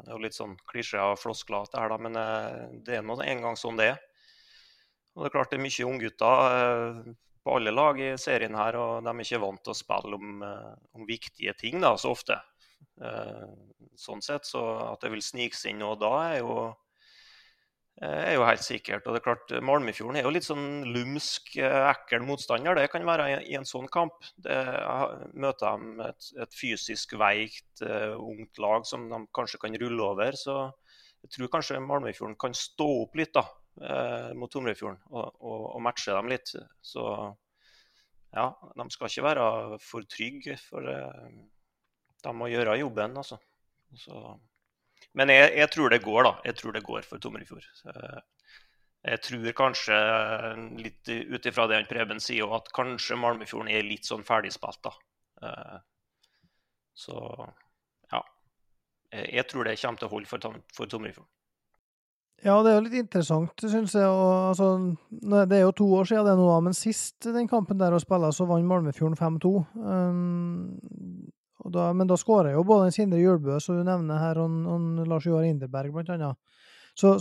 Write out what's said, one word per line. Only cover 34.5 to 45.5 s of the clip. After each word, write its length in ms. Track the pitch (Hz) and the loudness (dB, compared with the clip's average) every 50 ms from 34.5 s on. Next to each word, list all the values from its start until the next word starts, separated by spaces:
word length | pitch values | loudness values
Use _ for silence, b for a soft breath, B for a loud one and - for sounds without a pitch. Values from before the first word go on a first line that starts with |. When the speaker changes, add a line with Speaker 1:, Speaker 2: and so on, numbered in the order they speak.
Speaker 1:
Tomrefjorden 500 | - 143 127 120 104 - 107 104 95 95 _ _ | -8 -6 -4 -4 -4 -4 -8 -10 -12 -14 _ _
og, 220 | - 120 110 - - _ | -10 -8 -8 -10 -10 _
og, 340 | - 120 113 110 110 123 120 | -14 -12 -12 -10 -10 -10 -8
og 80 | 123 117 | -4 -4
matche 320 | 120 123 - - - 101 | -4 -4 -2 -2 -2 -2
dem 140 | 95 104 120 | -2 0 -2
litt. 220 | 127 120 - - - - - - _ _ | -4 -6 -6 -10 -16 -16 -16 -20 _ _
Så 220 | - - - 127 117 113 104 107 107 101 104 - _ _ _ _ _ _ _ _ _ _ _ _ _ _ _ _ _ _ - | -20 -14 -10 -8 -6 -6 -6 -6 -8 -10 -12 -16 _ _ _ _ _ _ _ _ _ _ _ _ _ _ _ _ _ _ -4
ja, 180 | 107 117 127 143 - - - - | -4 -2 -2 -4 -8 -16 -18 -16
de 140 | - 120 123 | -14 -14 -14
skal 180 | - - 127 113 | -12 -10 -10 -8
ikke 160 | - - 135 | -6 -2 -2
være 540 | 147 156 139 120 113 110 113 110 113 107 107 - | 0 0 2 2 0 0 -2 -4 -8 -12 -14 -16
for 240 | - - 120 110 | -14 -14 -14 -14
trygge, 480 | - - - 110 120 135 277 - 143 139 127 | -12 -10 -8 -8 -8 -10 -12 -14 -14 -14 -14
for, 260 | - - - - 135 | -14 -14 -12 -10 -10
eh, 460 | 131 135 135 135 131 - - 120 120 117 110 110 _ _ _ _ _ _ _ _ _ _ _ _ _ _ _ - | -8 -8 -10 -10 -12 -16 -18 -20 -20 -20 -20 -20 _ _ _ _ _ _ _ _ _ _ _ _ _ _ _ -14
de 100 | - 120 | -12 -10
må 140 | 117 117 120 117 | -8 -6 -4 -2
gjøre 260 | 120 120 110 107 123 | 0 0 2 0 0
jobben, 380 | 147 135 113 107 104 110 127 | -2 -4 -4 -4 -4 -4 -6
altså. 240 | 139 139 - 123 107 _ _ _ _ _ _ _ _ _ _ 131 | -10 -12 -14 -16 -20 _ _ _ _ _ _ _ _ _ _ -20
Så, 420 | 120 - - - - 110 117 107 107 _ _ _ _ _ _ _ _ _ b b b b b - | -20 -20 -20 -18 -18 -18 -18 -20 -20 _ _ _ _ _ _ _ _ _ b b b b b 0
men 140 | - 135 139 | 4 6 8
jeg, 220 | 135 135 143 - | 10 10 10 10